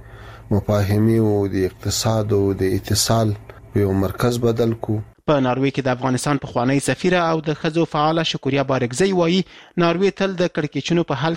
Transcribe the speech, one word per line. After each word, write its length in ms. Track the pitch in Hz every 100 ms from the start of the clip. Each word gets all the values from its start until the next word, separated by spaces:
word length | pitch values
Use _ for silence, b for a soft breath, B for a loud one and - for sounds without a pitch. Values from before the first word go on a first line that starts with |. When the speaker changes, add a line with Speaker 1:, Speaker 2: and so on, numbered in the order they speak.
| B B B B B
Speaker 1:
مفاهمې 640 | 101 - 104 95 107 110 113
او 300 | 110 101 98
د 160 | 98 92
اقتصاد 680 | - 113 - 113 110 107 101
او 40 | 98 95
د 100 | 95 95
اتصال 580 | - 104 - 113 110 104 - B -
په 160 | 104 98
یو 160 | 95
مرکز 400 | 92 - 123 120 120
بدل 320 | 113 117 113
کړو. 240 | - 107 110 - -
Speaker 2:
په 140 | 143 131
ناروې 240 | 127 135
کې 80 | 135 131
د 60 |
افغانستان 440 | 123 127 127 147 143
پخوانی 380 | - 127 123 139
سفیره 340 | - 127 185 180 165
او 80 | 160 156
د 80 | 151
ښځو 320 | 160 160 160
فعاله 320 | 156 151 165 160
شکوریا 320 | 156 135 139 135
بارکزی 420 | 131 120 123 196 185
وایي 180 | 165 190 - B B -
ناروې 340 | 170 170 196 -
تل 120 | 196 180
د 80 | 180
کړکېچونو 500 | - 151 143 - 170 160
په 100 | 131
حل 160 | 156